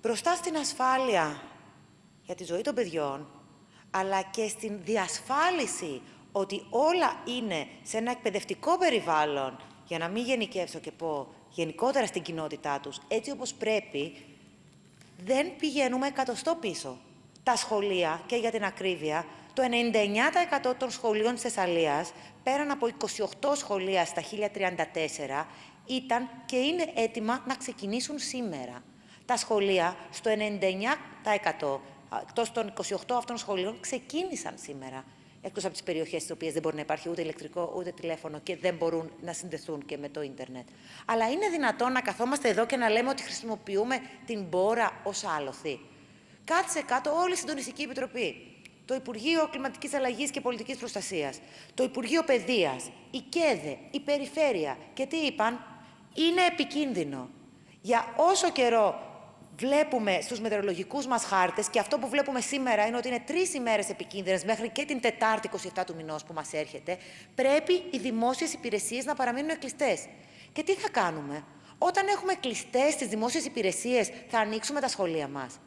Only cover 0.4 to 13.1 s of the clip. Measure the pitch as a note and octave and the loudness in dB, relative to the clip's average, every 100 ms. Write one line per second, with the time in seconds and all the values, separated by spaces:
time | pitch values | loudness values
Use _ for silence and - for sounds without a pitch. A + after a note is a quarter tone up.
0.4 | F4+ D#4 C#4+ - C4 C4 C4 G3 D#3 D3 | 0 -2 -2 0 2 4 4 4 2 -2
1.4 | - - - - - - - - - F3+ | -12 -20 -20 -20 -20 -20 -20 -20 -12 -12
2.4 | F3 F3 A3+ A#3 G#3 D#3+ D3 C#3 D3+ - | -4 -2 0 0 0 0 0 -2 -8 -18
3.4 | - - - - - G3 F#3+ F#3+ F#3+ A3+ | -20 -20 -20 -20 -4 -2 2 0 0 -2
4.4 | G#3+ G#3+ A3 G#3 E3+ A3 F3+ - - C4+ | -2 -2 -6 -6 0 0 0 -4 -2 2
5.4 | E4+ F4+ A#3 - F3 C3 - - - G3+ | 4 2 -2 -4 -6 -8 -10 -20 -4 -2
6.4 | F#3+ G3 - A#3 D4+ F4+ C#4 - - B3 | 0 -2 -2 4 4 4 2 0 -6 -4
7.4 | A3+ E3 C#3 - - A3 A#3 B3 A3 F#3+ | -2 -2 -4 -12 -6 -4 -2 -2 -2 -2
8.4 | - F#3+ - F4 F4 A#3 E3 D#3 D3+ C#3 | -4 -4 0 4 4 2 2 2 4 0
9.4 | C3+ B2+ - - - E3 E3+ G#3 A#3+ B3+ | -2 -6 -18 -20 -8 -4 -2 -2 0 0
10.4 | G#3 F#3+ E3+ D#3+ D#3 - E3 D3 B2+ - | 0 -4 -6 -6 -12 -8 -4 -4 -6 -14
11.4 | - - D#3+ - A#3+ C#4 G#3+ F#3 E3 E3 | -14 -4 -4 0 2 2 2 -2 -6 -6
12.4 | D#3 C#3+ D3+ C#3 C#3+ C3 - | -6 -4 -2 -4 -4 -12 -2